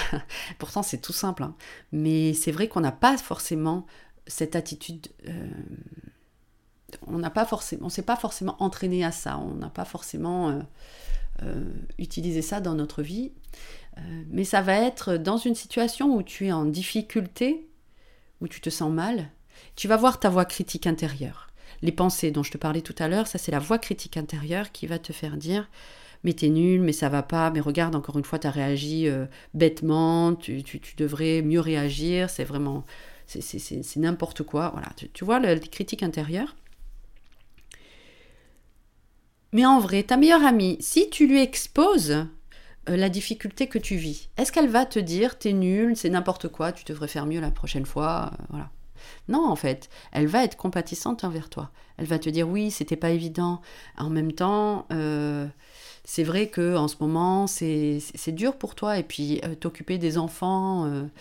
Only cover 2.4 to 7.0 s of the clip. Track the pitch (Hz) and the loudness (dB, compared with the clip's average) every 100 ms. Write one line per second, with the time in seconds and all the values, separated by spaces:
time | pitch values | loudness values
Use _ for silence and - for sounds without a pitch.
2.4 | - 156 220 185 147 - 247 269 - 165 | 0 0 0 2 0 4 4 4 0 -8
3.4 | - 156 156 175 - - - - - - | -4 -2 0 -2 -4 -16 -20 -20 -12 -6
4.4 | 156 170 160 - - 165 - - - 170 | -2 -2 -4 -8 -12 -14 -14 -18 -14 -10
5.4 | - - - - - - - - _ _ | -10 -12 -12 -14 -16 -18 -20 -20 _ _
6.4 | _ _ _ _ _ - | _ _ _ _ _ -16